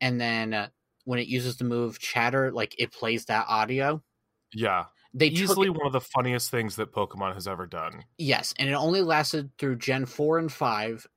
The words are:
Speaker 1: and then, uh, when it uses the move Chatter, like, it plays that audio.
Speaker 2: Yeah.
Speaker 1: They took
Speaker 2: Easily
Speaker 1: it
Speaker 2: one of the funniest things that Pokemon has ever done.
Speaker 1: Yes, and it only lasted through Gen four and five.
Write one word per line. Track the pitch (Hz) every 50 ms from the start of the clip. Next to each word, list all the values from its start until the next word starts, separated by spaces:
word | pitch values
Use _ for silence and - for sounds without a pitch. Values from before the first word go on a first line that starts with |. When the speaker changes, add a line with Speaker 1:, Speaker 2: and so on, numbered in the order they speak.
Speaker 1:
and | 131 127 123 120
then, | 120 117 113 113 113 110 110
uh, | 104 101 101 _ _ _ _ _ _ -
when | 127 123 120
it | 120 -
uses | 127 127 123 127 120 -
the | 127
move | 120 120 120 120 113 113 -
Chatter, | - - - 123 117 123 127 135 131 131 117
like, | 120 107 - - -
it | 120 - -
plays | - 117 113 117 113 -
that | - 110 110 - -
audio. | 110 110 110 110 127 135 135 143 156 160 - _ _ _ _ _ _ _ _ _ -
Speaker 2:
Yeah. | 110 113 104 95 87 85 - _ _ _ _ -
Speaker 1:
They | 131 156 151
took | 160 170 196 185 190 190
Speaker 2:
Easily | 190 190
Speaker 1:
it |
Speaker 2:
one | 170 156 147
of | 139 131
the | 127
funniest | 120 - - 131 123 127 123 120 - -
things | - 120 113 107 -
that | - 110 - -
Pokemon | 107 101 - - 95 98 95 92
has | 98 87 101
ever | 95 87 92
done. | 85 87 85 80 82 - - - _ _ -
Speaker 1:
Yes, | 165 139 123 - - - - -
and | 139 139
it | 139
only | 143 147 165 180 196 185
lasted | 165 160 151 151 - - 156 143 135 - -
through | 143 139 127
Gen | 120 - 135 131 135 131
four | 123 - - 147 151 160 165
and | 165 156 131
five. | - 147 123 110 104 107 113 113 110 - - _